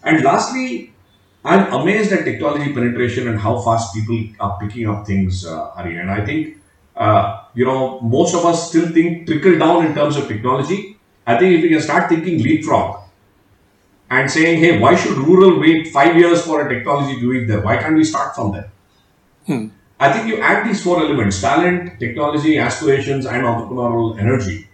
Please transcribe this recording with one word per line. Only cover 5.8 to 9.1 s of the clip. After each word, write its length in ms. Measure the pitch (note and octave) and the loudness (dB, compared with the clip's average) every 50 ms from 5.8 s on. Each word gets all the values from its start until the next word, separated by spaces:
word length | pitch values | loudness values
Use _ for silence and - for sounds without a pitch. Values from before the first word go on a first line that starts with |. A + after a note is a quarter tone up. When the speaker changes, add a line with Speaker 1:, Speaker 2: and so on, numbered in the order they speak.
| F#2+ F2 E2 E2+ F2+ | -10 -10 -8 -8 -6
Speaker 1:
And 60 | F#2+ | -6
I 100 | G2 A2 G2+ - | -4 -4 -4 -4
think, 280 | D3+ D#3+ D#3 - - - _ _ _ _ _ _ _ | -4 -4 -4 -6 -10 -18 _ _ _ _ _ _ _
uh, 280 | - - A#2 - G2 F#2+ - - - - _ _ | -2 2 4 4 4 2 0 -4 -8 -14 _ _
you 100 | A#2 B2 B2+ | 0 0 0
know, 300 | C3 C3 C3 B2+ - - A#2 A2+ A#2+ | 2 -2 -2 -4 -6 -6 -4 0 2
most 180 | C#3+ F3 - - | 2 2 2 2
of 100 | F3 E3+ E3+ | 0 2 2
us 180 | E3 D#3+ - - | 0 0 -2 0
still 200 | - E3 F3 E3 - E3 | 0 0 0 2 2 2
think 280 | E3 F3 | 2 2